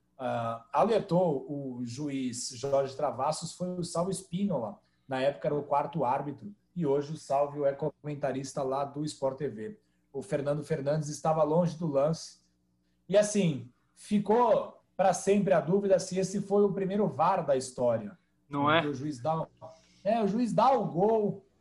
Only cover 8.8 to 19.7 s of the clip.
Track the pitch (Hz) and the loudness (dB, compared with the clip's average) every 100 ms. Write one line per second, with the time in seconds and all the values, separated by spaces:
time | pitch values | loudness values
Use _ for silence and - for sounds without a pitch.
8.8 | 143 139 151 - 135 131 143 107 107 107 | -4 -4 -6 -2 -4 -2 -6 -6 -10 -12
9.8 | _ _ _ 139 127 147 139 151 147 156 | _ _ _ -12 -4 -4 -2 -4 -2 -4
10.8 | 139 156 147 147 165 160 151 160 175 - | -2 -2 -2 -4 0 2 2 2 2 0
11.8 | 170 135 147 165 - - _ _ _ _ | -2 0 0 0 -8 -20 _ _ _ _
12.8 | _ _ - 196 208 208 175 135 117 _ | _ _ 0 2 4 4 2 0 -6 _
13.8 | _ _ - 208 202 226 240 170 - - | _ _ -2 0 4 4 6 4 0 -8
14.8 | _ - 190 180 - 208 180 175 143 196 | _ 0 2 2 4 4 4 2 4 2
15.8 | 196 185 - 185 185 202 - 202 208 196 | 4 2 2 -2 -2 -2 0 4 4 2
16.8 | 190 208 196 123 165 190 147 135 127 - | -2 0 0 2 2 2 2 0 0 -2
17.8 | 123 113 104 95 _ _ _ 143 143 160 | 0 0 -4 -14 _ _ _ 0 4 4
18.8 | 151 127 147 131 135 160 - _ - | 4 -2 -6 -4 -2 -2 -4 _ -20